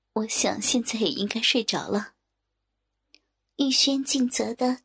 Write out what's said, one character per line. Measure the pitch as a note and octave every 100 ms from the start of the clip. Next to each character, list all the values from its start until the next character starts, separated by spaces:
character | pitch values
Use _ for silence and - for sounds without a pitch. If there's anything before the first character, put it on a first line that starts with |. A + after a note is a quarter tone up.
| _
我 | - A3
想 | - G3+ G3
现 | - B3+
在 | A#3 A3
也 | G3+
应 | - G3+
该 | A3+
睡 | A#3 B3+
着 | A3+ F3 -
了。” | G3+ G#3 _ _ _ _ _ _ _ _ _ _ - _ _ _ -
玉 | C#4
轩 | C4 - C#4
尽 | C#4 C#4 B3
责 | - A3
地 | A#3 B3+ B3+